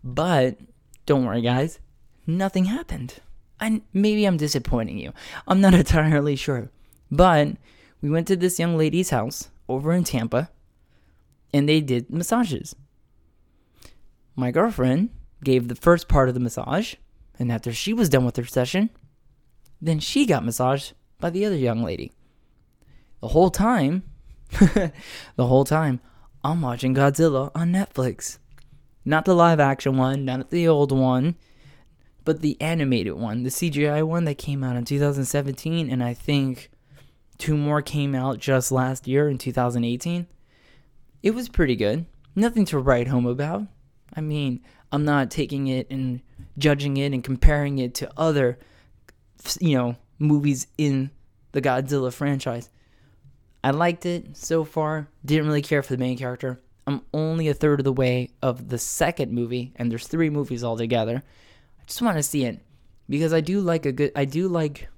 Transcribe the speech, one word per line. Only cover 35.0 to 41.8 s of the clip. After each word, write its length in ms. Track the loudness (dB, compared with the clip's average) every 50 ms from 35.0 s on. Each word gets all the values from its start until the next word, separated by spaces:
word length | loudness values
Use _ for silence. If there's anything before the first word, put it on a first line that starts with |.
| 0 0 0 -2 -4
seventeen, 640 | -2 -2 -4 -4 -4 -8 -6 -6 -4 -2 -2 -2 -2
and 120 | -2 -2 -2
I 120 | -4 -4
think 560 | -6 -4 -2 0 0 0 -2 -6 -8 -14 -20 _ _ _ _ -20 -20 -20 -20 _ _ _ _ _ _
two 200 | -4 -2 -2 0
more 240 | 0 0 0 -2
came 340 | -2 -2 -4 -2 -2 -2 -2
out 240 | -2 -2 -2 -4 -4
just 320 | -2 0 0 2 2 0
last 360 | 0 0 0 0 -4 -6 -6 -2
year 220 | 0 2 2 2
in 80 | -2 -4
two 140 | -6 -4
thousand 320 | -2 0 0 0 0 0 -2
eighteen. 440 | -2 -2 -4 -4 -4 -4 -4 -6 -8 -14 _ -20 _ _ _ _ _ _ -20 _ _ _ -20 -20 _ _ -2 -2
It 80 | -2
was 180 | 0 0 -6 -6
pretty 260 | 0 0 2 2 2
good. 300 | 2